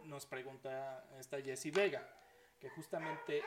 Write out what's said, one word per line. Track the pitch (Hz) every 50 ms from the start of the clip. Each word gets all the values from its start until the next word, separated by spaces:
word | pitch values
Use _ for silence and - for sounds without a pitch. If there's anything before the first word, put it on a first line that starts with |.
| 156
nos | 156 143 139 -
pregunta | - 139 131 123 139 131 131 - 180 165 165 135 135 131 127 - - 135 131
esta | 135 - 143 139
Jessie | 131 135 131 131 - 151
Vega, | 147 196 202 190 - - - - - - - - - - - - - -
que | - 127
justamente | - 160 156 - 185 165 156 156 151 156 - - 147 147 147